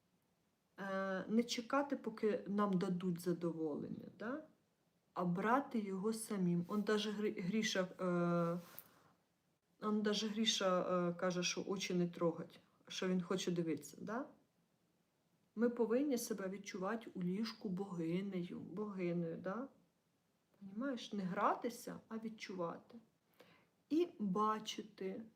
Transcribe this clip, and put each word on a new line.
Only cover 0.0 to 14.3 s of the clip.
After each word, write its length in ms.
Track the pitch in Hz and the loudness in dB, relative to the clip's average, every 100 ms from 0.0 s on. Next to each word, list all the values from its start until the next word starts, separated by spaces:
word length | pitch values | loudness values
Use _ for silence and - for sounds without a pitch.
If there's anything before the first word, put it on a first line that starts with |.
| _ _ _ _ _ _ _ - | _ _ _ _ _ _ _ -10
е, 480 | 196 190 190 190 - | -4 -2 0 -2 2
не 160 | 220 | 2
чекати, 520 | 240 - 226 269 285 269 | 2 -2 2 2 2 -2
поки 480 | - 220 220 196 - | -4 0 2 2 0
нам 300 | 202 208 185 | 2 4 4
дадуть 420 | 190 175 185 170 | 2 2 0 0
задоволення, 840 | 185 165 170 160 160 143 - - - - | 0 0 0 -2 -2 -2 -6 -8 -10 -10
да? 240 | 208 294 311 _ _ _ _ _ _ | -6 -6 -8 _ _ _ _ _ _
А 120 | - 180 | -2 0
брати 540 | 175 208 254 277 233 | 2 4 4 4 -2
його 340 | 202 190 208 | -2 -2 0
самим. 520 | 220 - 208 175 175 170 | -2 -2 2 4 4 2
Он 140 | 208 | 0
даже 300 | 202 214 214 | 4 2 2
Грі-, 300 | 202 208 - | 0 0 0
Гріша, 400 | 180 220 214 202 | 0 2 2 2
е, 800 | 180 - 185 175 175 170 170 175 175 - - - - _ _ _ _ _ _ _ | 0 0 2 4 4 4 2 0 -6 -16 -18 -20 -20 _ _ _ _ _ _ _
он 200 | 214 214 | 0 2
даже 260 | 208 202 214 | 2 2 0
Гріша, 540 | 202 214 - 190 180 - 180 175 | 0 2 4 4 4 4 2 2
е, 40 | |
каже, 300 | 175 185 180 | 2 0 2
що 200 | 175 - - | 0 -2 -2
очі 260 | 196 - | -2 0
не 140 | 180 175 | 2 2
трогать, 520 | - 170 165 175 - _ _ - | 2 0 0 -8 -14 _ _ -12
що 200 | - 190 | -4 0
він 140 | 185 | 0
хоче 300 | 175 190 190 | 0 0 0
дивитися, 460 | 175 165 143 - - | 0 0 -2 -4 -12
да? 240 | - 226 294 | -6 -6 -6